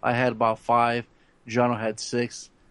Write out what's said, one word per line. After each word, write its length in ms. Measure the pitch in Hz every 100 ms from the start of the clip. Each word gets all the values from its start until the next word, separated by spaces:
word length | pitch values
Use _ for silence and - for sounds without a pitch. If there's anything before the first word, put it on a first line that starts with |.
I 100 | -
had 200 | 120 123
about 260 | 117 117 113
five. 480 | - 120 117 120 117 _ _ _ -
Jono 300 | 113 123 113
had 200 | 113 110
six. 500 | - 120 120 - - _ _